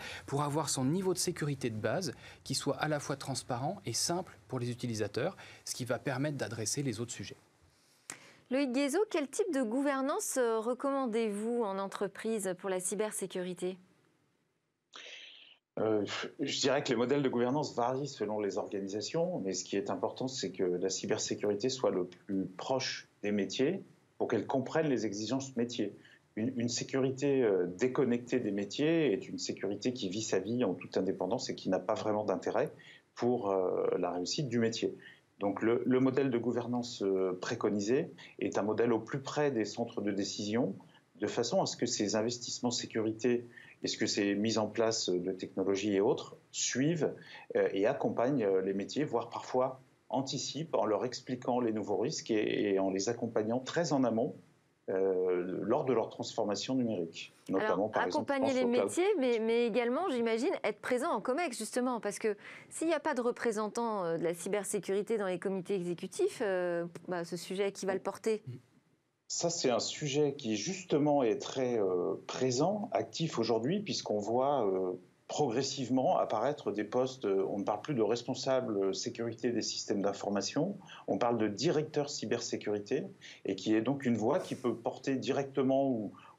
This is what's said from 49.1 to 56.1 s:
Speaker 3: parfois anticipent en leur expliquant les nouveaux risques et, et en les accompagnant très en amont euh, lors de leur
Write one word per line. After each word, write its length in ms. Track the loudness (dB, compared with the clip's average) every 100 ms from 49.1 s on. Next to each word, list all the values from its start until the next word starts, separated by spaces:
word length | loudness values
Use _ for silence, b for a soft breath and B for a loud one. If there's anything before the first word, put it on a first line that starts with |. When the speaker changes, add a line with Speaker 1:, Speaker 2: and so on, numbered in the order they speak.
| 0 -2
Speaker 3:
parfois 500 | -6 0 2 2 -2 -16 _ -4
anticipent 640 | -2 -2 -4 -4 -6 -2 0
en 80 |
leur 200 | 2 2
expliquant 540 | 0 -4 -6 -4 0 0
les 140 | 2
nouveaux 240 | 0 0 0
risques 340 | 0 -2 0
et, 440 | 2 2 2 2
et 40 | 4
en 120 | 2
les 180 | 2 0
accompagnant 500 | -2 -2 0 0 -2
très 340 | -2 -2 2
en 120 | 2
amont 320 | 4 2 0 -4 -18 _ _ _ -4
euh, 540 | 2 2 4 4 2 0 -2
lors 220 | 0 0
de 80 | 2
leur 160 | 2 0